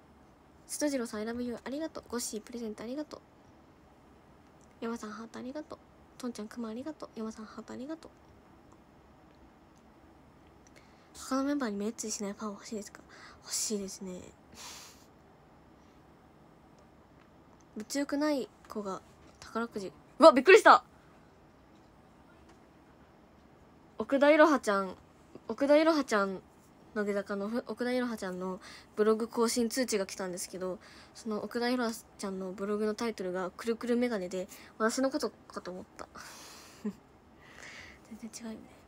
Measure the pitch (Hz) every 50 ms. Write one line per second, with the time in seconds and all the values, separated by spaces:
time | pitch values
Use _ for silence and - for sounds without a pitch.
0 | - - - - - - - - - - - - - - - - 294 294 277 262
1 | 226 233 233 208 214 226 233 247 247 240 233 - - 247 262 294 320 311 - -
2 | - - 233 247 - - 240 208 - - 226 240 233 214 214 - 214 233 262 302
3 | 302 - - - - - - - - - - - - - - - - - - -
4 | - - - - - - - - - - - - - - - - 247 226 233 233
5 | - 214 208 214 226 226 - 226 233 254 277 302 311 - - - - - - -
6 | - - - - - 247 233 - 208 226 - 247 233 220 220 240 277 311 302 -
7 | - - - 233 220 220 220 220 214 202 - - 214 - 220 226 254 294 320 320
8 | - - - - - - - - - - - - - - - - - - - -
9 | - - - - - - - - - - - - - - - - - - - -
10 | - - - - - - - - - - - - - - - - - - - -
11 | - - - - - - 262 269 269 277 294 285 262 214 202 202 202 220 233 -
12 | - 214 - - 208 196 202 - 220 214 202 - - - 226 202 208 - - -
13 | - - - - - - - - - - - - - - 220 202 196 190 - -
14 | 196 185 180 180 - - - - - - - - - - - - - - - -
15 | - - - - - - - - - - - - - - - - - - - -
16 | - - - - - - - - - - - - - - - - - - - -
17 | - - - - - - - - - - - - - - - 220 214 - - 277
18 | 285 - 294 285 302 302 294 262 - - - - - - - 220 202 196 185 -
19 | - - - - - - - - - - - 226 233 233 - 214 190 175 - -
20 | - - - - 269 320 262 269 254 370 381 427 - 330 240 - - - - -
21 | - - - - - - - - - - - - - - - - - - - -
22 | - - - - - - - - - - - - - - - - - - - -
23 | - - - - - - - - - - - - - - - - - - - -
24 | 220 - 277 262 285 294 311 311 302 330 294 - - 214 202 196 190 185 - -
25 | - - - - - - - - - - 226 - 277 269 294 302 320 320 330 294
26 | 262 - 233 202 196 196 190 180 - - - - - - - - - - - 214
27 | 208 208 202 202 196 - 208 202 196 214 233 247 - - 220 - 247 247 254 254
28 | 247 247 226 214 202 185 180 180 185 185 185 185 - - - - - - - -
29 | 208 214 220 214 233 220 - 240 226 233 - 247 233 226 - 269 254 226 220 196
30 | 196 - - - 190 185 175 190 - - - 175 185 185 175 - - - - -
31 | - - - - - 226 214 208 - 220 - 240 240 240 254 254 240 226 226 -
32 | - - - - - 196 190 190 190 185 185 202 196 202 208 208 214 214 214 -
33 | 240 233 214 - 190 180 180 185 185 185 - - - 233 226 226 - 240 240 240
34 | 247 240 233 196 180 180 185 185 185 - - - - - - - 220 226 - 269
35 | 262 269 269 294 254 202 - - - - - - - 175 185 180 - - - -
36 | - - - - - - - - - - - - - - - - - 208 - -
37 | - - - - - - - - - - - - - - - - - - - -
38 | - - 226 - 233 214 - - 233 226 220 - - - - - -